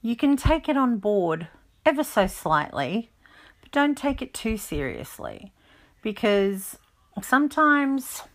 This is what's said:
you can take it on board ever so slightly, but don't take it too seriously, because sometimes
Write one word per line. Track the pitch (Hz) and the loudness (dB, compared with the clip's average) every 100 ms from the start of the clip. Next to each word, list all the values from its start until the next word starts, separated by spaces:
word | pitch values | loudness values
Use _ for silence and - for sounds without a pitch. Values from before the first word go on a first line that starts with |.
you | 226 233 | -4 0
can | 285 285 | 2 2
take | - 311 - | 2 0 2
it | 277 | 0
on | 262 233 | 2 0
board | 208 208 170 160 165 _ _ _ | 0 2 2 -2 -6 _ _ _
ever | 208 285 | 0 2
so | 302 233 190 | 0 0 0
slightly, | - 165 151 147 - 135 196 233 _ _ - - _ | 2 4 4 2 -4 -4 -4 -6 _ _ -20 -20 _
but | - | -6
don't | 285 285 285 | 0 0 0
take | 285 277 | -2 -4
it | 254 | -8
too | - 226 220 | -8 -6 -6
seriously, | - 151 135 87 - - - 50 196 _ _ _ _ _ | -6 -6 -6 -8 -12 -12 -14 -14 -20 _ _ _ _ _
because | 220 208 220 202 196 196 - - _ _ _ - | -10 -2 2 2 2 -2 -10 -16 _ _ _ -14
sometimes | - 262 294 - 302 285 277 269 - - - | 0 2 2 2 4 4 2 -2 -6 -14 -16